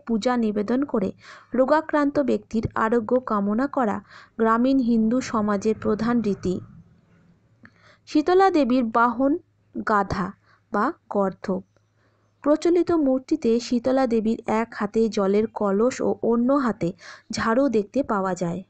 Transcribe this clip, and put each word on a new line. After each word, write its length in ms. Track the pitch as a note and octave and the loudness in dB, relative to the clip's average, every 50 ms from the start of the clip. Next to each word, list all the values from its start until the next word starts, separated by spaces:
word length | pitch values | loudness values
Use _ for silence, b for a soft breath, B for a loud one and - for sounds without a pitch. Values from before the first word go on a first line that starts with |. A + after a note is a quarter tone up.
| - | -2
পূজা 260 | - A3+ G#3+ - B3+ B3 | -2 -2 -2 0 0 0
নিবেদন 420 | A#3+ A3+ G#3+ G3+ G#3 G3+ G#3+ A#3+ C4 C#4+ | 0 0 0 -2 -2 -2 -2 -2 -2 -2
করে 260 | - - A3 F#3+ F#3+ - B B B B B B B B | -2 -2 -2 -2 -4 -6 B B B B B B B B
রোগাক্রান্ত 640 | A#3 C4 B3 D4+ D#4+ D#4 - - D4 C#4+ C#4+ C#4+ D4 | 2 4 4 4 2 2 0 0 2 2 2 2 0
ব্যক্তির 460 | C4+ B3 G#3+ G#3 - - - A3 A3 - - | 0 0 0 -2 -2 -4 -4 -4 -2 -2 -2
আরোগ্য 360 | A3+ A3 A3 A#3+ A#3+ G#3+ G#3+ A#3+ B3+ | 0 0 2 0 0 0 0 0 0
কামনা 460 | B3+ - A3 G3+ G3+ G3+ G#3+ A3+ C4+ | 0 0 -2 -2 0 0 0 0 -2
করা 300 | C#4+ - C#4+ A#3+ G#3 G3 G3+ - B B B B B B | -2 -2 -2 0 0 -2 -4 -8 B B B B B B
গ্রামীণ 400 | - A3+ A3+ A3+ A#3 A#3+ C4 C4+ C4+ | 0 2 2 2 4 2 4 4 2
হিন্দু 380 | A#3+ A#3 A#3 A3 A3 A3 B3 C4 | 2 2 2 2 2 2 0 0
সমাজের 540 | B3+ - - A3 G#3 G#3 G3+ G3 G3+ A3 A3 - - | -2 -2 -2 -2 0 0 0 0 0 -2 -2 -2 -2
প্রধান 320 | A3 G#3+ G#3 A3 A#3+ A#3+ A#3+ | -2 -2 0 0 0 0 0
রীতি। 340 | A3 G#3 F#3+ - - F#3 F3+ - - - - - - _ _ _ _ _ _ _ _ _ _ _ _ _ _ _ - b b b b b b b b - | 0 -2 -2 -2 -2 -4 -4 -4 -8 -14 -20 -20 -20 _ _ _ _ _ _ _ _ _ _ _ _ _ _ _ -20 b b b b b b b b -2
শীতলা 380 | - D4+ D4 F4+ F#4 F#4+ G4 F#4+ | 0 0 2 4 4 4 4 4
দেবীর 340 | F4+ D4+ C#4 A3+ B3+ C4 A#3+ A3 A3 | 4 2 2 2 2 0 0 0 0
বাহন 340 | A#3 A#3 B3 A3+ A#3 C4+ C#4 D#4 F4+ - _ _ _ _ _ - | 2 2 2 0 0 0 0 0 -2 -4 _ _ _ _ _ -12
গাধা 520 | A3+ G#3 - A3 G3+ G3 F#3+ - G3+ F3+ F#3+ - b b b b b b b | -8 -4 0 0 0 0 0 -2 -4 -4 -6 -8 b b b b b b b
বা 140 | - G3+ A3 C#4+ F4 _ _ - | -2 -2 -2 -2 -4 _ _ -6
গর্ধব। 520 | - G3+ G3 F#3+ F#3 - - - F#3 F#3+ - _ _ _ _ _ _ _ _ _ _ _ _ _ _ _ - | -2 -2 -2 -2 -4 -6 -6 -6 -6 -6 -6 _ _ _ _ _ _ _ _ _ _ _ _ _ _ _ 0
প্রচলিত 460 | C#4+ D4+ D4+ - F4 F4 F4 E4 - | 0 2 2 2 2 2 2 2 2
মূর্তিতে 600 | E4+ D#4+ C#4+ C4 C4 C4 C4 - D#4 D4 - A3+ A3+ A#3+ | 0 0 2 2 0 0 -2 -4 -4 -2 0 0 0 0
শীতলা 460 | A#3 - B3 A#3+ A#3 C4 C4 C4+ C4 | 0 -2 -2 -2 0 0 0 2 2
দেবীর 320 | A#3 A#3 A3+ G#3 A3 A3+ - - | 2 0 0 0 0 -2 -2 -4
এক 220 | - G#3+ A3 A#3 A3+ - | -2 -2 -2 -2 -4 -6
হাতে 260 | - G#3+ G3+ - A3+ A3+ G#3+ | -6 -6 -2 0 0 0 0
জলের 360 | A3 G#3+ G3 F#3+ G3+ G#3 A3 | 0 0 0 2 2 0 0
কলস 480 | A3+ - - G#3+ G3 G3 G3+ A3+ C4 C4 - | -2 -4 -2 -2 0 0 2 0 0 0 -2
ও 80 | - G3+ G3+ - | -2 -2 -2 -2
অন্য 280 | - A3 A#3 A#3 A#3+ B3+ C#4 | -2 0 0 2 2 2 2
হাতে 360 | C#4+ C4 A3+ - - E3+ E3+ - B B B B B B B A3 | 2 0 0 -2 -2 -4 -6 -6 B B B B B B B -6
ঝাড়ু 300 | G#3+ G#3 A3+ A3+ C4 C#4+ C#4 | -4 -2 0 2 2 2 2
দেখতে 300 | A3 G#3+ G3 - - B3+ C#4 | 2 0 -2 -2 -2 -4 -2
পাওয়া 300 | - A3 G3 F#3+ F#3+ F3+ | -2 -2 -2 -2 -2 -4
যায়। 260 | E3+ F3+ E3+ E3+ F3+ F#3+ | -4 -4 -6 -6 -8 -10